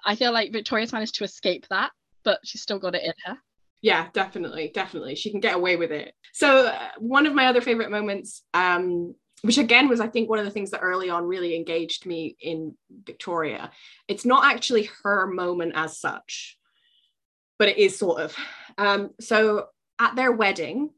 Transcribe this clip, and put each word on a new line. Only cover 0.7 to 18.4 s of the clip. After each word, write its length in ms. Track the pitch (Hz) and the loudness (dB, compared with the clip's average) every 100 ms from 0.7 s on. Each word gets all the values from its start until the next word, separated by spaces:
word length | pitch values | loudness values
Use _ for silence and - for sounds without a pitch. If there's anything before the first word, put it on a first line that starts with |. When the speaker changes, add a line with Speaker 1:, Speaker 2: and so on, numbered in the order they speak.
| 220 226 | -2 -2
Speaker 1:
managed 220 | 226 220 - | -4 -6 -6
to 80 | |
escape 440 | 196 - 196 175 - | -8 -4 -2 -2 -4
that, 220 | 196 240 - _ _ | -2 -2 -6 _ _
but 160 | - - | -2 -2
she's 180 | - 214 | -4 -12
still 180 | - 202 | -6 -6
got 160 | 185 175 | -4 -4
it 80 | |
in 100 | 175 - 180 | -6 -8 -12
her. 120 | 254 _ _ _ _ | -14 _ _ _ _
Speaker 2:
Yeah, 260 | 214 170 175 | 2 2 0
definitely, 580 | - 190 175 165 160 156 | -2 -2 -4 -8 -8 -8
definitely. 420 | 202 185 160 135 151 | -6 -6 -8 -8 -8
She 160 | 214 | -6
can 80 | 208 | -2
get 160 | 214 180 | 0 2
away 200 | 180 170 | 2 2
with 160 | 165 | 0
it. 220 | 151 - _ - | -4 -8 _ -16
So, 340 | - 294 269 247 | 2 6 8 6
uh, 220 | - - - | 0 -8 -8
one 280 | 226 277 302 | 2 4 4
of 80 | |
my 140 | 285 254 | 4 4
other 140 | 247 | 4
favourite 300 | 247 226 202 | 2 0 0
moments, 520 | 208 208 202 - - _ | -4 -4 -6 -8 -18 _
um, 640 | 180 180 175 185 175 175 - _ _ | 2 2 2 0 -2 -4 -12 _ _
which 160 | 214 247 | 2 2
again 300 | 226 240 277 | 6 6 6
was, 120 | 233 | 2
I 80 | 226 | 0
think, 220 | 233 220 | -2 0
one 100 | 220 | 0
of 60 | 202 | -2
the 60 | |
things 200 | 208 190 | -6 -6
that 80 | 196 | -4
early 300 | 185 185 185 | -2 -2 -2
on 160 | 175 175 | -2 -2
really 300 | 185 175 165 | -4 -2 -4
engaged 500 | 165 165 165 - 185 | -2 -4 -4 -8 -6
me 300 | 165 160 - | -6 -8 -8
in 340 | 156 160 156 - _ - | -8 -8 -8 -14 _ -20
Victoria. 680 | - - - 170 156 110 - - - - - | -20 -14 -6 -4 -4 -6 -12 -18 -20 -20 -8
It's 180 | 202 240 | -2 4
not 200 | 262 277 | 6 4
actually 440 | 240 - 233 208 - | 2 0 0 0 -6
her 240 | 202 202 190 | -2 0 0
moment 460 | 180 180 175 165 156 | -2 -4 -2 -4 -4
as 240 | 160 - | -6 -6
such, 580 | 165 - - - - _ _ _ _ _ _ _ _ _ _ _ | -8 -8 -12 -14 -14 _ _ _ _ _ _ _ _ _ _ _
but 80 | 208 | 2
it 100 | 208 | 6
is 200 | 190 190 | 2 4
sort 240 | 185 - | -2 0
of. 140 | 156 - | -4 -8